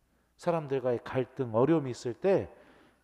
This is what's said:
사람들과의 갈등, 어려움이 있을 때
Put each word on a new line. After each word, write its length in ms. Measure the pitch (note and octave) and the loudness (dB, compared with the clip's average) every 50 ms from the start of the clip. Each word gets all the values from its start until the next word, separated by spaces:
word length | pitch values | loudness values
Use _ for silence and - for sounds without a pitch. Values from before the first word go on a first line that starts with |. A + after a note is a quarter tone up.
| _ _ _ _ _ _ _ | _ _ _ _ _ _ _
사람들과의 640 | - - F3 E3+ E3 D#3 C#3 C#3 C3+ A#2+ B2+ B2 A2+ - | -8 -4 -2 -2 -2 -2 -2 -4 -2 0 0 -2 -2 -4
갈등, 520 | - - C3 B2+ - - - C3+ A#2+ A2 | -4 -4 -4 -4 -4 -4 -8 -6 -2 2
어려움이 360 | A2 B2+ D3 E3 D#3+ C#3+ C3 | 4 4 4 4 4 2 -2
있을 220 | A#2 - - B2 A2+ | -6 -8 -8 -8 -6
때 400 | - - F#3+ G3 D#3 G2 D#2 - - - _ _ _ _ _ _ _ | -2 0 2 2 2 0 -2 -10 -18 -20 _ _ _ _ _ _ _